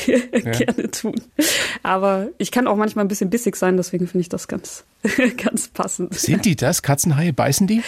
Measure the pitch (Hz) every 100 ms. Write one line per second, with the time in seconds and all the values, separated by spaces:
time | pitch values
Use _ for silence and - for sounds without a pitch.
0 | - 254 247 240 117 113 240 240 220 -
1 | 220 - - - 320 - - - - 190
2 | 196 190 214 - 196 247 254 208 214 214
3 | 196 208 190 233 214 - 185 180 175 180
4 | 175 180 175 185 - 190 - - - _
5 | 214 - 254 247 - 233 - - 190 -
6 | 175 - - 190 208 139 123 175 - 143
7 | 175 139 175 127 120 139 190 220